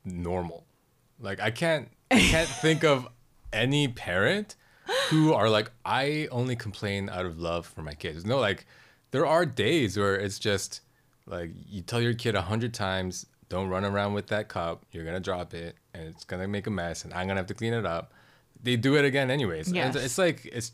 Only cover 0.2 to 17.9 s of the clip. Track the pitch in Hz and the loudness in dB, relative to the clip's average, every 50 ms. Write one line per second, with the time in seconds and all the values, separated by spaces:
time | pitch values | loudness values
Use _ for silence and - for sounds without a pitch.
0.2 | 87 85 92 92 87 82 82 85 - _ _ _ _ _ _ _ _ _ _ - | -4 -2 -2 -2 -2 -4 -8 -12 -18 _ _ _ _ _ _ _ _ _ _ -12
1.2 | 117 98 98 95 - 113 117 - 170 165 160 143 104 - - _ _ - 262 214 | -8 -8 -4 -2 -2 -2 -2 0 0 2 2 0 -2 -8 -16 _ _ 2 4 6
2.2 | 180 180 160 160 165 160 - - 147 160 160 156 165 156 139 127 123 - - _ | 6 6 6 4 2 0 -2 0 2 2 4 6 6 4 4 4 0 -4 -14 _
3.2 | _ _ _ _ - - - 107 120 131 143 147 143 127 117 - - 92 87 92 | _ _ _ _ -12 -4 0 0 2 4 4 4 2 2 0 -4 -4 0 2 4
4.2 | 104 143 190 208 214 - - - _ _ _ _ - - 466 539 554 - 156 156 | 4 4 2 0 -2 -6 -12 -20 _ _ _ _ -6 -2 -2 0 2 4 4 6
5.2 | 156 156 160 107 104 110 107 107 110 - - _ - 95 110 127 135 143 151 151 | 6 6 6 6 6 6 4 4 2 0 -6 _ -4 -2 0 0 0 0 -2 -2
6.2 | 156 - 127 120 127 127 123 120 - 104 95 - 110 101 98 98 98 98 95 92 | -4 -4 -2 -2 -2 -2 -2 -4 -6 -8 -8 -4 -4 -2 -2 -2 -2 -4 -4 -4
7.2 | 92 90 80 82 85 82 85 85 82 - - - 78 76 73 - - 85 76 82 | -4 -4 -4 -4 -2 -2 -2 -2 -4 -6 -10 -12 -10 -10 -10 -8 -8 -8 -8 -6
8.2 | 87 107 131 139 113 98 92 - - - - - - - _ _ _ _ - 135 | -2 0 2 2 2 2 0 -2 -6 -14 -20 -20 -20 -20 _ _ _ _ 0 0
9.2 | 165 143 156 170 180 135 113 - 101 120 170 160 123 95 87 104 101 98 98 95 | 2 4 4 4 4 2 0 0 2 2 4 2 2 2 2 2 2 2 2 2
10.2 | 104 98 98 - - 107 101 92 - - - - - _ _ _ _ _ _ _ | 0 -4 -6 -2 0 2 2 2 0 -4 -10 -14 -16 _ _ _ _ _ _ _
11.2 | _ 107 95 87 87 82 82 - - - 104 95 85 - 120 117 117 120 120 117 | _ -10 -8 -8 -8 -8 -10 -14 -14 -12 -10 -10 -6 -4 -2 0 2 2 0 0
12.2 | - 120 104 95 85 90 107 117 120 120 117 - 101 95 95 95 92 92 87 - | 0 0 0 0 0 0 0 0 -2 -2 -4 -4 -2 -2 0 0 -2 -2 -4 -8
13.2 | - - _ _ _ - - 92 98 95 92 95 101 101 101 101 101 101 101 104 | -12 -16 _ _ _ -6 -4 -4 -2 -2 0 0 0 0 0 0 0 0 -2 -2
14.2 | 101 - 107 104 - - - 95 85 85 82 - - _ - 85 80 82 87 95 | -2 -2 -4 -4 -4 -4 -6 -4 -4 -4 -4 -8 -12 _ -12 -10 -8 -6 -6 -4
15.2 | 87 98 92 90 85 80 87 85 85 85 - _ _ _ - 85 80 80 80 - | -4 -4 -4 -4 -6 -8 -10 -10 -10 -12 -12 _ _ _ -16 -14 -14 -14 -14 -16
16.2 | - - 92 90 95 101 - 101 - 117 104 90 85 85 82 - - 80 82 90 | -12 -10 -8 -6 -4 -4 -4 -4 -4 -4 -4 -4 -4 -6 -6 -8 -10 -8 -6 -4
17.2 | 92 95 95 95 90 98 98 - 92 92 117 113 101 85 | -2 -2 -2 -2 -2 -4 -6 -4 -4 -2 -2 -2 -2 -2